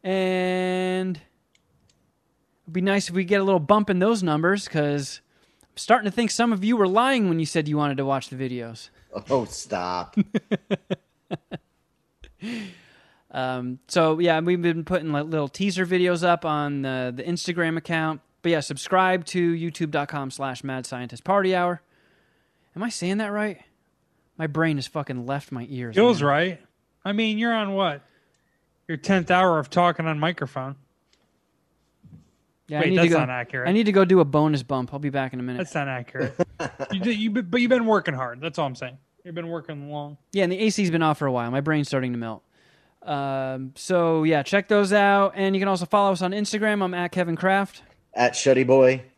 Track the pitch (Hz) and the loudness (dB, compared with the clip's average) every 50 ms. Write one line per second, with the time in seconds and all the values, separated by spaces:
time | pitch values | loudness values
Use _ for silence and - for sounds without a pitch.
0 | - 185 190 190 185 185 185 185 185 185 180 185 185 185 185 185 185 185 185 185 | -4 -2 -2 0 0 0 0 0 0 0 0 -2 -2 -2 -2 -2 -2 -2 -2 -2
1 | 185 185 180 156 - _ _ _ _ _ _ _ _ _ _ _ _ _ _ _ | -2 -4 -6 -8 -10 _ _ _ _ _ _ _ _ _ _ _ _ _ _ _
2 | _ _ _ _ _ _ _ _ _ _ _ _ _ - 160 185 180 196 196 202 | _ _ _ _ _ _ _ _ _ _ _ _ _ -6 -4 -2 0 2 2 0
3 | - - 170 190 190 175 208 196 196 196 196 175 151 - 208 214 208 - 190 180 | 0 0 -2 -2 0 2 2 2 4 4 2 2 4 4 4 4 4 2 2 2
4 | 185 214 233 208 185 165 151 151 160 175 196 202 - - - 160 147 147 143 143 | 2 2 2 0 0 0 0 2 2 2 0 0 -4 -4 -2 -2 0 0 -2 -2
5 | 139 - - - _ _ _ _ _ _ _ _ _ _ _ - - - 226 247 | -4 -8 -12 -16 _ _ _ _ _ _ _ _ _ _ _ -14 2 4 4 4
6 | 208 202 185 240 233 214 - - 233 233 220 185 190 220 247 226 196 185 185 226 | 4 -2 -2 0 -2 -2 0 0 2 2 2 0 0 0 2 4 2 4 4 2
7 | 240 262 269 247 208 185 165 165 160 147 - 170 156 151 147 147 147 143 139 135 | 2 4 2 2 2 2 2 0 -2 0 -2 -2 0 0 0 0 0 0 -2 -2
8 | 139 135 139 131 - - 135 127 135 127 123 123 117 117 113 113 - - _ _ | -2 -2 -2 -2 -4 -8 -8 -8 -6 -6 -6 -8 -10 -10 -14 -16 -20 -20 _ _
9 | _ _ - 104 104 - 143 131 113 - - - - - 104 92 87 90 90 90 | _ _ -14 -14 -4 0 0 0 0 -4 -10 -14 -8 -6 -4 -4 -2 -2 -2 -4
10 | 87 - - 208 196 - - 208 _ _ 214 - _ _ 202 - _ _ 185 _ | -4 -2 -2 -2 -2 0 -2 -6 _ _ -6 -6 _ _ -6 -6 _ _ -8 _
11 | _ _ _ _ _ _ 190 - _ _ - - _ _ _ _ _ _ _ _ | _ _ _ _ _ _ -12 -12 _ _ -16 -16 _ _ _ _ _ _ _ _
12 | _ _ _ _ - - _ _ - 220 240 226 208 185 175 - _ _ _ _ | _ _ _ _ -20 -20 _ _ -12 -10 -10 -10 -12 -14 -16 -20 _ _ _ _
13 | _ _ _ _ _ _ - 135 127 127 127 127 123 123 127 131 _ _ - 180 | _ _ _ _ _ _ -8 -6 -6 -6 -6 -6 -8 -8 -10 -12 _ _ 2 2
14 | 160 160 156 160 175 170 160 160 165 175 180 175 170 170 165 165 156 - 180 175 | 4 4 2 2 2 2 2 2 2 0 0 2 2 0 0 -2 -4 -2 -4 -2
15 | 151 160 147 143 147 160 160 156 143 135 - - 190 202 170 185 185 170 185 180 | -2 -2 -4 -4 -4 -2 -2 -4 -4 -4 -4 -4 -2 -2 0 -2 -2 0 2 2
16 | 180 180 180 165 175 175 170 170 - 160 151 147 147 143 143 139 135 135 131 131 | 2 2 0 2 2 2 2 2 0 -4 -2 -2 -2 -2 -4 -4 -4 -4 -4 -4
17 | 127 123 123 123 - 170 175 175 - 180 170 175 165 165 165 165 156 - 170 160 | -4 -6 -6 -8 -6 -4 -4 -4 -4 -4 -2 -2 -2 -2 -2 -4 -4 -4 -2 -2
18 | 160 156 156 147 _ _ _ _ - 170 165 156 143 - 147 135 - - - 185 | -2 -2 -4 -6 _ _ _ _ 0 0 0 0 0 -4 -8 -10 -4 0 2 4
19 | 185 185 185 180 165 - - 180 175 170 170 165 165 170 156 - 170 151 156 151 | 4 4 2 0 -2 -4 -2 0 0 0 0 -2 -4 -6 -4 -4 -6 -4 -2 -4
20 | 143 - - 143 139 131 - - 139 135 127 - - 135 131 127 123 - 131 123 | -4 -4 -6 -8 -8 -8 -8 -8 -8 -8 -8 -8 -8 -8 -8 -8 -8 -10 -10 -10
21 | 123 120 123 120 _ 180 196 202 190 185 185 180 175 175 175 165 _ _ _ _ | -10 -12 -14 -10 _ 0 0 2 2 2 0 2 0 -2 -2 -6 _ _ _ _
22 | _ _ _ _ _ _ _ _ _ _ _ _ _ _ _ 165 208 240 - - | _ _ _ _ _ _ _ _ _ _ _ _ _ _ _ -8 -8 -8 -6 -6
23 | 175 180 196 208 220 202 202 208 214 208 180 - - _ _ _ _ _ _ _ | -4 -4 -2 -2 -4 -4 -4 -4 -4 -4 -6 -10 -18 _ _ _ _ _ _ _
24 | _ _ _ _ _ _ _ - 160 156 143 156 165 160 156 143 131 - _ 160 | _ _ _ _ _ _ _ -6 -6 -2 0 0 2 2 0 -2 -4 -6 _ -8
25 | 139 - 131 123 120 127 139 143 - - 139 123 120 - 143 123 123 117 110 196 | -6 -6 -8 -8 -6 -4 -6 -6 -6 -8 -10 -10 -10 -10 -8 -8 -8 -2 2 4
26 | 226 247 220 156 143 143 139 151 175 185 170 - _ _ _ _ _ _ _ _ | 6 6 4 4 2 2 2 2 2 0 -4 -8 _ _ _ _ _ _ _ _
27 | _ 190 202 208 226 220 214 208 233 240 233 220 208 196 196 190 196 165 143 143 | _ -4 -2 0 0 0 0 0 0 0 0 0 -2 -2 -2 0 0 -2 -2 -4
28 | _ _ _ _ _ _ _ _ _ _ _ _ _ _ _ _ _ - 165 151 | _ _ _ _ _ _ _ _ _ _ _ _ _ _ _ _ _ -8 -8 -6
29 | - - 196 185 165 147 180 180 190 185 165 156 135 - - 175 175 175 156 - | 0 2 2 2 4 4 4 4 6 4 4 2 -2 0 2 2 2 2 2 0
30 | 160 160 156 147 151 170 175 - 147 120 - 135 131 135 139 135 _ _ _ _ | -2 -4 -2 0 -2 -2 -2 -4 -8 -8 -8 -8 -10 -10 -12 _ _ _ _ _
31 | _ _ _ _ _ _ _ _ _ _ _ _ _ _ _ _ _ _ _ _ | _ _ _ _ _ _ _ _ _ _ _ _ _ _ _ _ _ _ _ _
32 | _ - - - _ _ _ _ _ _ _ _ _ - 147 151 160 165 190 170 | _ -20 -20 -20 _ _ _ _ _ _ _ _ _ -6 -2 0 2 4 4 4
33 | 175 170 165 156 127 123 127 123 120 - - 127 123 165 190 220 226 208 190 196 | 6 6 4 4 2 0 -4 -6 -8 -6 -6 -4 -2 2 2 2 2 4 6 6
34 | 190 180 190 180 160 143 135 151 151 156 151 135 120 - 139 131 123 120 143 139 | 6 8 8 6 6 6 4 2 2 4 2 -2 -2 -4 -4 -4 -4 -6 -8 -8
35 | 147 139 131 139 131 131 131 127 123 127 123 123 180 - - 156 143 139 131 123 | -6 -4 -4 -4 -4 -4 -6 -8 -8 -6 -6 -6 -8 -6 -6 -6 -6 -4 -8 -10
36 | 120 - - 175 143 123 - - 175 - - - 151 - - - 139 - 196 190 | -10 -10 -6 -6 -6 -6 -2 -4 -4 -4 -4 -10 -10 -10 -8 -10 -10 -8 -6 -4
37 | 185 240 226 208 214 226 202 247 202 175 233 247 240 233 254 247 233 220 214 190 | -2 -2 -2 -2 -2 -2 -2 -4 -4 -2 0 0 2 4 2 2 4 4 2 2
38 | - 175 143 127 127 120 120 123 147 165 143 - 156 135 123 - 139 123 131 139 | 2 -2 -4 -4 -6 -8 -8 -8 -10 -8 -4 -4 -4 -4 -4 -8 -12 -14 -14 -18
39 | _ _ _ _ _ 180 165 175 165 165 170 165 156 - 156 143 143 147 147 147 | _ _ _ _ _ -12 -12 -10 -8 -8 -8 -10 -10 -12 -14 -12 -12 -10 -10 -10
40 | 147 147 147 _ _ _ - 196 190 175 185 190 220 220 196 - 202 175 160 165 | -10 -10 -14 _ _ _ -2 0 0 0 0 2 0 0 2 2 0 2 2 2
41 | 165 156 151 - 151 139 127 120 120 120 123 139 143 156 156 151 143 - - 135 | 2 2 2 0 0 0 0 0 -2 -2 -2 -2 0 0 0 0 0 0 -2 -2
42 | 127 127 120 120 117 113 110 - _ _ _ _ _ _ _ _ _ _ _ _ | -2 -4 -6 -6 -8 -10 -12 -12 _ _ _ _ _ _ _ _ _ _ _ _
43 | - 180 147 139 139 139 135 135 135 131 131 131 131 131 - - - - 185 175 | -8 -6 -6 -4 -4 -4 -4 -4 -4 -4 -6 -8 -10 -12 -14 -16 -4 0 2 2
44 | 170 165 165 160 156 160 160 147 139 - - 202 196 - 220 202 202 185 202 208 | 4 4 2 2 4 4 2 2 2 2 0 0 2 4 4 4 4 4 4 4
45 | 202 202 196 202 196 190 - 196 196 190 196 190 196 196 190 175 175 - - 208 | 6 6 6 6 4 2 0 0 0 2 2 2 2 0 0 0 0 0 2 4
46 | 202 196 190 170 185 180 190 214 208 - - 214 214 214 208 208 196 185 180 175 | 4 4 2 0 -2 -4 -2 -4 -4 -4 -2 -2 0 0 0 0 0 -2 -2 -4
47 | 180 170 - 180 175 170 165 156 180 190 190 196 196 - - - - _ _ _ | -4 -4 -2 -2 -2 -2 -2 0 2 2 2 2 0 -4 -8 -20 -20 _ _ _
48 | _ _ - 110 123 123 - - - 135 131 127 131 123 131 135 131 127 131 131 | _ _ 0 2 2 2 2 2 4 4 4 4 6 6 6 8 8 6 6 2
49 | - - _ | -6 -16 _